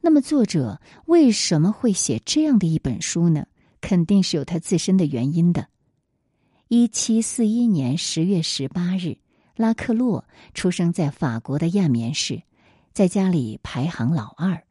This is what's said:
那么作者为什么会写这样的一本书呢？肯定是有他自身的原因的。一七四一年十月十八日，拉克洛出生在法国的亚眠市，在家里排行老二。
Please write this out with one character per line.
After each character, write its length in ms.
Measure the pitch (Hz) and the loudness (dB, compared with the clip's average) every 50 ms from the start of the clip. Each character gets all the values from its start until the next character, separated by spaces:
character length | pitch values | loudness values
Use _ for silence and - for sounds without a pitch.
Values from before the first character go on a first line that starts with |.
| - | 4
那 80 | 339 | 4
么 100 | 320 294 | 4 4
作 260 | 262 - 311 285 226 | 2 2 2 2 2
者 340 | - - 165 131 113 98 - _ - - - _ | 2 2 -2 -2 -2 -6 -10 _ -20 -20 -20 _
为 240 | - 330 339 311 254 | 2 4 6 6 6
什 300 | 214 - - - 180 151 | 4 2 0 0 2 2
么 120 | 156 185 214 | 2 2 0
会 200 | - - 240 196 | 0 0 0 0
写 280 | - - - 135 113 _ | 0 -2 -2 -4 -4 _
这 180 | - - 302 311 | -2 -2 0 2
样 160 | 311 277 214 | 4 4 4
的 80 | 190 | 4
一 120 | 165 160 156 | 2 0 0
本 220 | _ 139 120 - | _ -4 -6 -4
书 280 | - - - 170 170 175 | -6 -4 -2 2 2 2
呢？ 180 | 165 151 - _ _ _ _ _ _ _ | 2 2 -2 _ _ _ _ _ _ _
肯 240 | - - 196 180 165 | -6 0 0 0 2
定 160 | - 202 196 185 | 4 2 2 2
是 140 | - - | 2 0
有 80 | 160 139 | -4 -4
他 140 | - 175 160 | -2 -6 -6
自 200 | - - - 165 | -2 -2 -2 -2
身 180 | - - 185 | 2 2 2
的 80 | 190 180 | 2 2
原 300 | 147 143 120 120 139 156 | 2 0 -2 -2 -2 0
因 180 | 170 165 175 175 | 2 2 2 2
的。 160 | - - _ _ _ _ _ _ _ _ _ _ _ _ _ _ _ _ _ _ _ _ _ | 0 -4 _ _ _ _ _ _ _ _ _ _ _ _ _ _ _ _ _ _ _ _ _
一 200 | 233 240 240 226 | 2 2 2 2
七 320 | - - - - 226 226 | 0 -4 -2 0 0 0
四 260 | 226 - - - 233 | 0 -2 -2 -2 0
一 200 | 214 220 240 240 | 0 0 0 0
年 300 | 233 202 160 131 120 135 170 | 2 2 0 0 -2 -2 -2
十 260 | - - - 165 160 | -4 -6 -2 -2 0
月 160 | 180 202 175 | 0 0 0
十 260 | 160 - - - 139 | -2 -4 -4 -6 -6
八 300 | 127 - 180 180 175 185 | -6 -4 -4 -4 -2 -4
日， 220 | 190 175 165 120 _ _ _ _ _ _ _ _ | -4 -4 -6 -10 _ _ _ _ _ _ _ _
拉 180 | - 226 220 226 | -2 0 0 0
克 180 | - - - 233 | -2 -2 -2 0
洛 320 | 220 254 247 196 131 - _ _ - - - - | 0 0 0 -2 -4 -6 _ _ -20 -20 -18 -14
出 160 | - - 185 | -4 -2 -2
生 200 | 175 - 175 170 170 | 0 2 0 0 0
在 180 | - 160 143 | 0 -2 -4
法 280 | 143 _ - 139 117 113 | -2 _ -4 -4 -4 -4
国 200 | - - 131 151 | -6 -6 -4 -2
的 100 | 156 165 | -2 0
亚 200 | 170 202 190 156 | 0 0 0 2
眠 260 | 123 117 117 117 151 | 0 0 -2 -4 -4
市， 280 | - - - 127 92 - _ _ _ _ _ _ _ _ _ _ | -6 -6 -6 -8 -10 -12 _ _ _ _ _ _ _ _ _ _
在 160 | - 202 180 | 0 0 2
家 200 | - 208 190 185 | 2 0 0 0
里 320 | 180 165 123 107 107 - _ | 0 0 -2 -4 -8 -12 _
排 240 | - - 127 127 | -10 -6 -4 -4
行 260 | 175 165 - 113 120 170 | -4 -4 -4 -2 -2 -2
老 160 | 156 107 - - _ | -2 -4 -8 -10 _
二。 260 | 151 190 180 147 _ _ | -4 -4 -4 -4 _ _